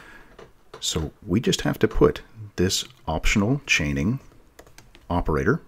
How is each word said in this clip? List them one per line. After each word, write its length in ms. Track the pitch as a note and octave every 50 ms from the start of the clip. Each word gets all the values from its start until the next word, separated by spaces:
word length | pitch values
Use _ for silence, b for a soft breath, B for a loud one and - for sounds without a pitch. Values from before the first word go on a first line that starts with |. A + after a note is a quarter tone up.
| B B B B B B B B - - - _ _ - - -
So 320 | - - - - D#2 C#2+ - _ -
we 140 | - F2 A2+
just 220 | - F#2+ - -
have 180 | - - - -
to 80 | -
put 340 | G#2+ - - - - - - - - - - G#2+ G#2 -
this 280 | - F2+ F#2 - - - - - - -
optional 520 | - D#2 D#2 - - - G#2+ G2+ A2 C3+ D3 -
chaining 540 | - - - D#2+ D2 C#2 C#2 D2 G2 B2+ C#3 - - - - - - _ - - - - - - - - - - -
operator 540 | F2 F2 E2+ - D#2 C#2+ C2+ F#2+ C#3 E3+ -